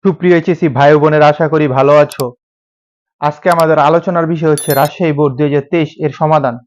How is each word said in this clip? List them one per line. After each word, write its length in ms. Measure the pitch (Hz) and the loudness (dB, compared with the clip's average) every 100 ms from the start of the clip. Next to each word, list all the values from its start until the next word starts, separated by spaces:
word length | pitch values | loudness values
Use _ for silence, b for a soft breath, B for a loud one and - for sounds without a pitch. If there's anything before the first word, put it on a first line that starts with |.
| 196 | -2
সুপ্রিয় 300 | 170 180 170 | 0 0 0
এইচএসসি 300 | 165 165 165 | 0 -2 -2
ভাই 220 | 127 143 | 2 4
ও 40 | 151 | 4
বোনেরা, 280 | 156 151 147 | 2 4 2
আশা 180 | 147 156 | 2 -2
করি 180 | 156 151 | 0 -2
ভালো 260 | 127 139 147 | 0 4 4
আছো। 220 | 147 - 127 - _ _ _ _ _ _ _ _ | 2 -2 -10 -10 _ _ _ _ _ _ _ _
আজকে 260 | 147 - 190 | -8 -4 -2
আমাদের 280 | 170 160 156 | 0 2 2
আলোচনার 460 | 143 165 170 170 160 | 2 0 -2 -4 -4
বিষয় 240 | 165 160 | -2 -2
হচ্ছে 180 | 147 - | -2 -2
রাজশাহী 400 | 135 147 - 170 143 | -2 -2 -2 -4 0
বোর্ড 160 | 147 127 | -2 0
দুই 100 | 151 | -2
হাজার 180 | 143 139 | -2 -2
তেইশ 200 | 170 151 - 151 | -4 -4 -6 -8
এর 60 | - | -4
সমাধান। 360 | 156 156 135 120 | 0 0 0 -6